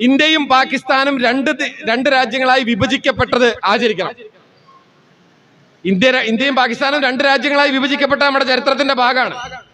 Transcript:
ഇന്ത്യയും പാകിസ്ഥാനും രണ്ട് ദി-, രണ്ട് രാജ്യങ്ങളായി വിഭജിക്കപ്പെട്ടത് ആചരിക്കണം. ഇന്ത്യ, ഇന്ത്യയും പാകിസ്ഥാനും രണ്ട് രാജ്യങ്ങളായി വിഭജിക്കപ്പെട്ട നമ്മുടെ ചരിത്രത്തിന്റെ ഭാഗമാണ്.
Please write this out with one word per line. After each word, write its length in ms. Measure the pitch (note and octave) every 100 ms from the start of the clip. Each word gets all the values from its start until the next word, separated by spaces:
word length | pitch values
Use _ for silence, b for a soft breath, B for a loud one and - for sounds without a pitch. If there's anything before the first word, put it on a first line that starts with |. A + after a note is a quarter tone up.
ഇന്ത്യയും 460 | B3 C#4 D#4 D#4 C4+
പാകിസ്ഥാനും 760 | B3+ C4 C4 C4+ C4+ C#4 C4+
രണ്ട് 280 | A#3+ C4+ C4+
ദി-, 200 | D4 B3+ - G#3+
രണ്ട് 240 | A#3+ C#4
രാജ്യങ്ങളായി 540 | C4 B3+ B3+ C4 C4
വിഭജിക്കപ്പെട്ടത് 960 | A#3 A3+ A#3+ C4 C#4 C4 B3+ B3 A#3+ G#3 F#3
ആചരിക്കണം. 720 | A#3 A#3+ F#3 E3+ A#3+ G#3+ _ _ _ _ - _ _ _ _ _ _ _ _ _ _ F3+
ഇന്ത്യ, 260 | F#3+ C4
ഇന്ത്യയും 440 | B3 A3 A3 C#4 C4
പാകിസ്ഥാനും 480 | B3 A#3 C#4 D4
രണ്ട് 200 | C4 B3+
രാജ്യങ്ങളായി 460 | C#4 C4+ C#4+ C#4+ C#4+
വിഭജിക്കപ്പെട്ട 540 | C4 C4+ C#4+ C#4 C#4
നമ്മുടെ 220 | C#4+ C4+ B3+
ചരിത്രത്തിന്റെ 480 | B3+ C#4 C4+ C#4
ഭാഗമാണ്. 640 | B3+ B3 B3+ G#3 A#3+ B3+ B3 -